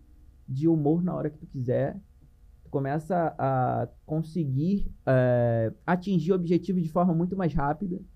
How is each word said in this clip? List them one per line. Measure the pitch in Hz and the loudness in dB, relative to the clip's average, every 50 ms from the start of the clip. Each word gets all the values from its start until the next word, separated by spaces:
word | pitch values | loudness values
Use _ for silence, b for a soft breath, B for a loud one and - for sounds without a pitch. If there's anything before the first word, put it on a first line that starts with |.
| - - - - - - - - - - | -20 -20 -20 -20 -20 -20 -20 -20 -12 -8
de | 131 135 151 | -6 0 2
humor | 165 165 156 147 143 160 175 175 | 2 4 4 4 4 2 2 2
na | 180 156 | 0 -2
hora | 143 143 151 | -2 -4 -6
que | 151 - | -8 -10
tu | - | -18
quiser, | - - 139 123 120 120 123 131 139 180 196 - - - - - - - - - - - - - | -12 -8 -6 -2 0 0 0 0 0 -4 -8 -14 -18 -20 -20 -20 -20 -20 -20 -20 -20 -20 -20 -16
tu | - | -6
começa | - 147 135 135 143 160 156 - 196 175 170 151 - - | -4 -4 -2 -2 -2 -4 -2 -2 0 0 0 0 -2 -2
a | 135 135 135 131 127 123 123 117 117 120 - - - | -2 0 2 2 2 0 0 -2 -4 -4 -8 -14 -10
conseguir, | - 156 160 156 156 - 185 160 139 131 135 151 180 202 202 - - - - - | -6 -4 -4 -4 -4 -4 -4 -2 0 0 0 0 0 0 0 0 -2 -4 -6 0
é, | - 131 127 127 127 123 120 120 120 117 113 113 110 - - - | 2 2 4 4 4 4 2 2 2 2 2 0 -2 -4 -6 -2
atingir | - 175 180 180 196 196 170 151 165 196 | -2 -2 -2 0 0 0 0 2 2 0
objetivos | 185 175 165 175 170 175 - 185 185 165 | 0 2 2 0 0 0 0 -2 -2 -2
de | 160 | -2
forma | - 190 175 185 175 | 0 2 2 2 2
muito | 160 170 180 185 | 2 0 -2 -2
mais | 190 185 160 139 | -2 -2 0 0
rápida. | - 139 143 151 147 208 185 175 190 190 - - | 0 0 0 -2 -2 -4 -6 -6 -8 -10 -14 -20